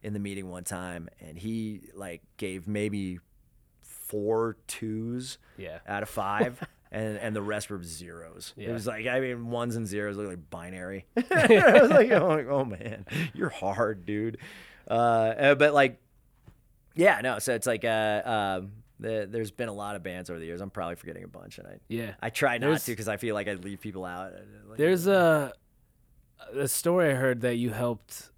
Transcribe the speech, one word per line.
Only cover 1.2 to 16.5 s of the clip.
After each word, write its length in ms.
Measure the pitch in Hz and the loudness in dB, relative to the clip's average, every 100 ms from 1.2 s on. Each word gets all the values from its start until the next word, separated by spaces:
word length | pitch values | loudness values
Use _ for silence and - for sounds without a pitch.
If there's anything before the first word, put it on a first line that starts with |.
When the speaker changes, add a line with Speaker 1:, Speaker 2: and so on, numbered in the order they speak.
| 80 80 | -18 -12
Speaker 1:
he, 500 | 101 113 110 104 - - | -8 -6 -6 -10 -16 -14
like, 260 | 98 85 _ _ | -12 -14 _ _
gave 300 | 101 92 87 | -8 -6 -6
maybe 520 | 104 104 104 95 90 _ _ _ _ _ _ | -2 -2 -2 -6 -8 _ _ _ _ _ _
four 760 | - - - 107 104 110 113 107 _ | -20 -18 -8 -4 0 0 0 -4 _
twos 680 | - 113 107 113 123 131 - _ - | -10 -6 -6 -6 -8 -10 -14 _ -16
Speaker 2:
Yeah. 220 | 92 82 - | -14 -14 -8
Speaker 1:
out 160 | 101 | -6
of 60 | 110 | -6
five, 540 | - 98 101 120 123 - _ | -6 -2 0 0 -2 -16 _
Speaker 2:
<laughs> 140 | _ | _
Speaker 1:
and, 260 | 104 110 104 | -6 -6 -4
and 180 | 113 107 | -4 -4
the 60 | |
rest 280 | 101 104 - | -4 -4 -6
were 120 | 101 | -10
zeros. 680 | 85 80 87 82 82 85 - - | -10 -14 -14 -16 -18 -16 -18 -12
It 100 | 104 | -6
Speaker 2:
Yeah. 60 | |
Speaker 1:
was 140 | 117 107 | -4 -4
like, 200 | 110 117 | -4 -2
I 120 | 127 | 0
mean, 300 | 131 123 117 | 0 -4 -4
ones 260 | 120 120 113 | -2 -2 -2
and 120 | 110 | -4
zeros 300 | 101 104 101 | -4 -4 -4
look 100 | 104 | -6
like 220 | 90 76 | -8 -12
binary. 560 | 87 87 92 90 98 - | -14 -12 -12 -10 -10 -6
<laughs> 40 | - | -4
Speaker 2:
<laughs> 80 | 247 | 0
Speaker 1:
I 480 | 359 294 214 302 220 | 4 8 10 10 10
was 80 | 269 | 10
like, 220 | 302 233 | 8 8
"Oh, 340 | 208 165 156 123 | 6 4 2 0
oh, 160 | 139 131 | -2 -2
man, 400 | 95 113 107 101 139 160 | -4 -8 -10 -8 -4 -4
you're 160 | - 170 | -4 -6
hard, 560 | - 95 98 110 104 87 | -4 -4 0 0 -2 -4
dude." 320 | 104 110 113 - - - - - | -4 -4 -6 -14 -20 -20 -20 -2
Uh, 40 | |
uh, 600 | 117 117 113 113 110 139 139 | 2 4 4 4 4 6 8
but, 180 | 147 | 6
like, 260 | 147 135 123 _ _ _ _ - | 6 4 2 _ _ _ _ -20